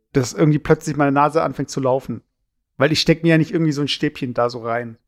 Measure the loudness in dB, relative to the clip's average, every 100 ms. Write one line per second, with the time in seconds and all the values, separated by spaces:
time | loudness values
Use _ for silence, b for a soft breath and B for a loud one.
0 | _ -2 -2 2 2 2 2 0 0 -2
1 | 0 2 2 2 -2 -4 -8 -4 -2 -2
2 | -4 -10 -14 _ _ _ _ -2 0 2
3 | 2 2 4 2 2 0 0 0 -4 -4
4 | -4 -4 -6 -2 -2 -2 -6 -6 -6 -12